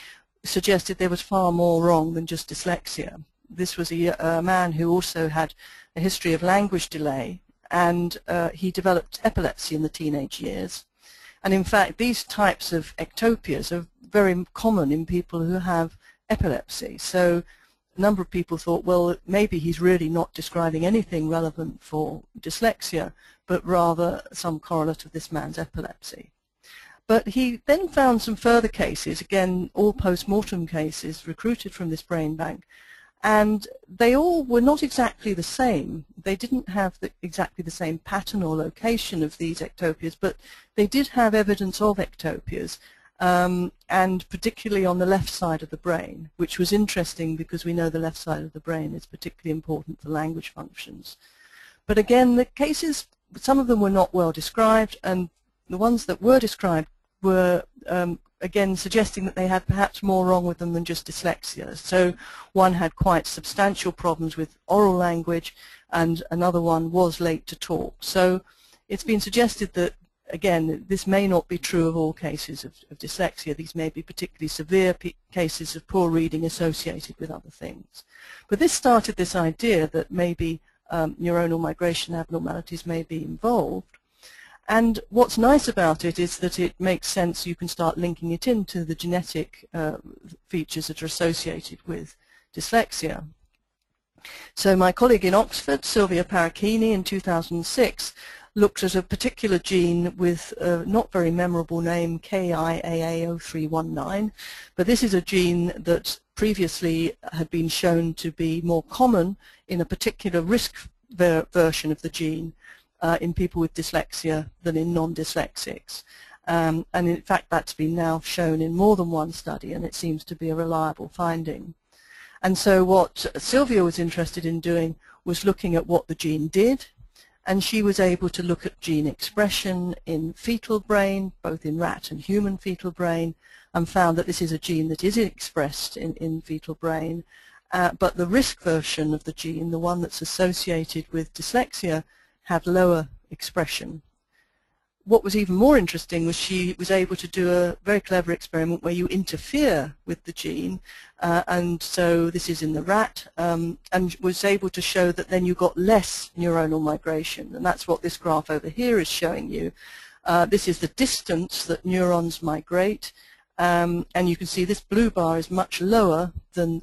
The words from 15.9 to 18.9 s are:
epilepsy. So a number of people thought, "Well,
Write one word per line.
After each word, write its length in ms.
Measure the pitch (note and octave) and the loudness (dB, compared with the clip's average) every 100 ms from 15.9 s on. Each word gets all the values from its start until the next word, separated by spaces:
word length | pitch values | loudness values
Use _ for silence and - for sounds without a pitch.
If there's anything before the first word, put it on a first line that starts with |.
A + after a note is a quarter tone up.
| - _ _ - | -6 _ _ -4
epilepsy. 720 | A3 F3 B2+ - - - - | 0 0 -2 -6 -12 -12 -10
So 460 | - F3+ F3+ E3+ - _ _ _ _ - | -2 2 4 2 -2 _ _ _ _ 0
a 60 | |
number 200 | G3+ G3+ | 2 2
of 100 | F3 | -2
people 260 | F3+ F3 E3 | -4 -4 -4
thought, 260 | - E3+ | -2 0
"Well, 320 | F3 | 2